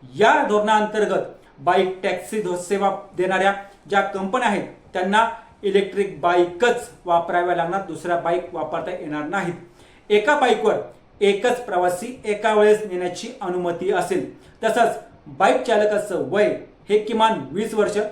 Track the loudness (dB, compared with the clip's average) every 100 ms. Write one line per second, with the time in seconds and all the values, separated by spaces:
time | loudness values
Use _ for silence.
0 | -18 2 4 4 2 0 2 2 2 0
1 | 0 0 -4 -12 -20 -6 0 2 2 -2
2 | -4 -4 -6 -4 -4 -4 -2 0 0 -2
3 | -10 -4 -2 2 2 0 -8 -20 -2 0
4 | 0 -4 -2 0 0 -2 -4 -14 -10 -4
5 | 0 2 2 -2 -16 -6 0 2 0 -2
6 | -4 0 2 4 2 2 0 0 -4 -14
7 | 0 0 2 -2 0 0 -2 -4 -6 -10
8 | -4 -2 0 -2 -4 -8 -6 -6 -6 -8
9 | -8 -8 -4 -4 -4 -8 -14 _ -20 -20
10 | _ 2 4 2 4 2 2 0 -4 -16
11 | _ _ 0 2 0 -2 -2 0 0 -2
12 | -8 -10 -6 -2 2 4 6 4 2 -6
13 | -6 -6 -12 -10 -6 -4 -4 -4 -2 -2
14 | 0 -4 -6 -14 -20 -6 -2 2 2 0
15 | -12 -20 -20 2 2 4 2 2 2 0
16 | -2 -4 -2 2 2 0 -10 _ _ 0
17 | 2 2 2 2 -4 -6 -4 0 0 0
18 | -4